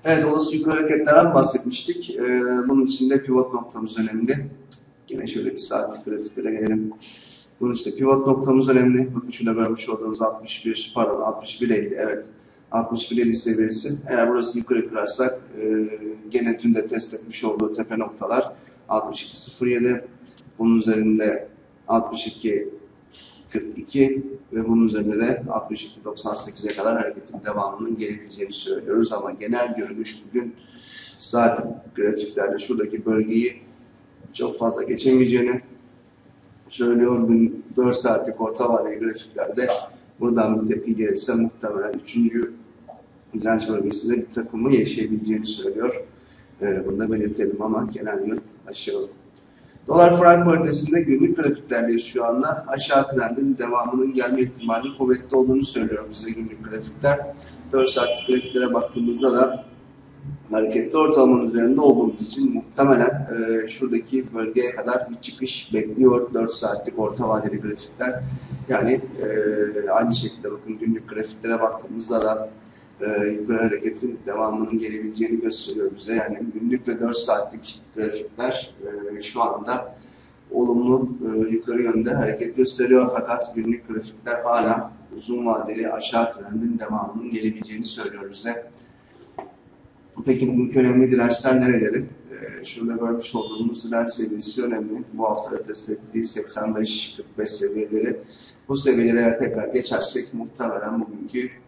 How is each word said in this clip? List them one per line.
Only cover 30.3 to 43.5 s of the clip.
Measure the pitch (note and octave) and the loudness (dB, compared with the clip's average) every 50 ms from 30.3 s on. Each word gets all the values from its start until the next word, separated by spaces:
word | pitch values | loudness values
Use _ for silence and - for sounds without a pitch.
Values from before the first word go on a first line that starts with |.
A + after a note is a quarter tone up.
| A#2 B2 A#2+ A2+ - - - - - - - - - - - - - - | -4 -4 -4 -4 -12 -14 -20 -20 -20 -20 -20 -20 -18 -18 -18 -18 -16 -12
saat | - - - A#2+ A#2 A#2 - - - - - - - - - | -8 -2 2 4 4 4 2 0 -4 -8 -10 -12 -16 -12 -4
grafiklerde | - G#2 G#2 G#2+ G#2 G2+ - - G2+ G2 G2 G#2 - | 0 0 0 0 -2 -6 -6 -4 -2 -2 -2 -2 -4
şuradaki | - - A#2+ A2 G#2 G#2 A2 G#2+ - | -4 -4 -2 -2 -2 -4 -4 -4 -2
bölgeyi | A2 A2 A2 G#2+ G#2+ A2+ A2+ A#2+ B2 - - - - - - - - - - - - - - - - - | 0 2 2 2 2 2 2 2 0 -4 -6 -20 -20 -20 -20 -20 -20 -20 -20 -20 -20 -20 -20 -20 -18 -8
çok | - A#2+ A#2+ - - | -6 -4 -4 -2 -2
fazla | A#2 A2+ - - - | -2 -2 0 -2 -2
geçemeyeceğini | - A#2 - - C3 C3 B2+ B2+ A2+ B2 B2 A#2+ B2 B2 B2+ - - - - - - - - _ _ _ _ _ - _ _ _ - - - _ - | -2 -2 2 4 6 6 8 6 6 4 4 2 2 0 -2 -4 -12 -20 -20 -20 -20 -20 -20 _ _ _ _ _ -20 _ _ _ -20 -20 -20 _ -16
söylüyor. | - B2 A#2+ A#2+ A#2+ A#2 B2 B2 B2 A#2 | -4 0 2 4 6 6 6 4 4 2
Bugün | A2+ A2+ A2+ A2+ A2+ - - - - - - | 4 6 6 6 6 4 2 -6 -12 -2 0
dört | B2+ B2 B2 A#2+ | 2 4 4 2
saatlik | - - A#2+ A2 - - A2 - - | 2 2 2 2 2 0 -4 -4 -4
orta | A2+ A2 - - B2 A#2+ | -4 -4 0 0 2 4
vadeli | A2+ G#2+ G2+ G#2+ G#2 G#2+ | 4 2 2 0 -4 -2
grafiklerde | A2+ A2+ G#2+ - - - - - - - - A#2+ B2+ A#2+ A2+ - - - - - - - _ - | -4 -4 -4 -6 -14 -12 -6 -6 -4 -2 0 0 0 0 0 -2 -4 -10 -16 -20 -20 -20 _ -2
buradan | A#2+ A#2+ A#2 A#2 A2 A2+ A2 A2 | 0 2 2 2 2 2 2 0
bir | G#2+ A2 - | 2 0 -2
tepki | - - A#2+ A2+ | -2 0 -2 0
gelirse | G#2+ A2 G#2 G2 G2 - - A#2 | 0 0 0 0 0 0 0 2
muhtemelen | A2+ A#2 A2+ - - - G#2+ G#2 G2 G2+ G#2 - | 2 2 0 -2 -6 -6 -4 -4 -4 -4 -4 -6
üçüncü | - - - - A#2 A#2 A2+ A2+ A#2 A#2 - - - - - - - - - - - - _ - - _ - - | -8 -10 -4 2 2 2 4 4 0 -2 -2 -6 -14 -20 -20 -20 -20 -20 -20 -20 -20 -20 _ -20 -20 _ -10 -8
direnç | A2 G#2 A2+ | -4 0 2